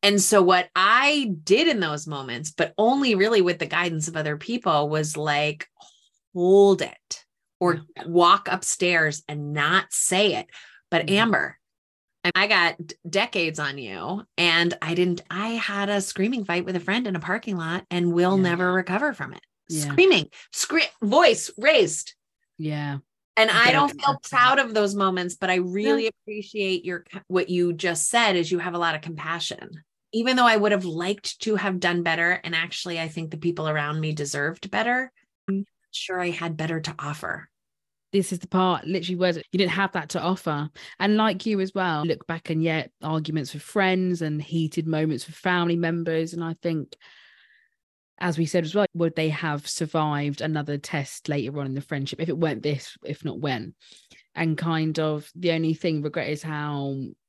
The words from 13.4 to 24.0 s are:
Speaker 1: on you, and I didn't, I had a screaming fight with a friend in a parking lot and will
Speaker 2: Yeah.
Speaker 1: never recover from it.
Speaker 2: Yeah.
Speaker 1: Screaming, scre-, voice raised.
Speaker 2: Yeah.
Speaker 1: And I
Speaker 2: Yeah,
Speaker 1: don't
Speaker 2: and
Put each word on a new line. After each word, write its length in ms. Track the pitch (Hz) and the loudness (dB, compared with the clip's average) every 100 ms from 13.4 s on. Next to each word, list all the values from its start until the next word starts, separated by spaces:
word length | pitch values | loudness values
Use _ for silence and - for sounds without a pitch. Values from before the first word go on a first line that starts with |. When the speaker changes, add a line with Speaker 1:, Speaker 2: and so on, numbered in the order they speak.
| 165 156 | -2 -2
Speaker 1:
on 200 | 147 139 | -6 -6
you, 460 | 117 95 98 196 - - | -10 -8 -6 -8 -8 0
and 400 | 175 165 170 - | 2 4 2 0
I 120 | 156 | -2
didn't, 280 | 170 180 170 - | 0 0 0 -6
I 200 | 175 214 | -6 -4
had 380 | 233 214 202 202 | -4 -4 -4 -2
a 120 | 202 | -2
screaming 420 | 196 - 202 254 | -2 -2 -2 -2
fight 200 | 196 175 180 | -2 -2 -2
with 100 | 185 | -4
a 40 | |
friend 260 | 160 214 240 | -2 -2 -2
in 100 | 180 | -4
a 40 | |
parking 360 | 160 208 226 185 | -4 -6 -4 -4
lot 300 | 165 180 - | -4 -6 -4
and 220 | 175 175 | 0 2
will 240 | 170 180 190 | 4 4 4
Speaker 2:
Yeah. 60 | |
Speaker 1:
never 300 | 185 170 180 | 2 2 2
recover 400 | 185 180 190 294 | 0 0 -2 -2
from 180 | 226 139 | -4 -10
it. 80 | - _ _ _ | -12 _ _ _
Speaker 2:
Yeah. 200 | 160 147 | -4 0
Speaker 1:
Screaming, 380 | 139 381 220 - - - | 6 6 6 2 -12 -14
scre-, 280 | - - 320 285 _ | -6 0 0 0 _
voice 480 | 208 269 349 - - - | 2 6 8 6 -2 0
raised. 580 | 262 285 170 - - _ _ _ _ _ | 4 4 4 0 -10 _ _ _ _ _
Speaker 2:
Yeah. 400 | 156 147 147 139 _ _ _ - | -6 -4 -4 -6 _ _ _ 2
Speaker 1:
And 140 | 220 | 4
I 160 | 196 240 | 6 4
Speaker 2:
Yeah, 60 | |
Speaker 1:
don't 180 | 269 285 | 6 2
Speaker 2:
and 80 | - | 2